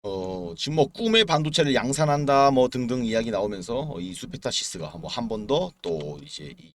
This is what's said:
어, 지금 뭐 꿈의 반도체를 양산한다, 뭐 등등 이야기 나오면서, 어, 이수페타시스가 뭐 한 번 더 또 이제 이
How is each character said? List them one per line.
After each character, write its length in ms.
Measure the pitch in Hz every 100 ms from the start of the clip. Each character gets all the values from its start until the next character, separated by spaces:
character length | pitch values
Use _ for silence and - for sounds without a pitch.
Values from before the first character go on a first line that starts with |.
어, 500 | 104 95 92 92 87 85
지금 180 | - 156
뭐 120 | 147
꿈의 360 | - 226 220
반도체를 500 | 220 156 156 156 147
양산한다, 760 | 123 117 139 151 147 143 139 139
뭐 160 | 131 127
등등 380 | 127 123 127 117
이야기 260 | 113 113
나오면서, 480 | 101 104 101 90 120
어, 220 | 151 87
이수페타시스가 880 | 90 87 - - 131 - - 92 78 82
뭐 120 | 80
한 200 | - 117
번 180 | 110 104
더 240 | 143 180 -
또 380 | 90 80 73 73 71
이제 280 | - 73 64
이 140 | 80